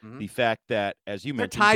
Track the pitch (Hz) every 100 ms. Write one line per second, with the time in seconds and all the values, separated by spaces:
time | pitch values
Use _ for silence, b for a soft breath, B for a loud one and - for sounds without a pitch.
0 | 110 127 104 - 120 113 - 110 101 -
1 | - 101 123 131 98 - 208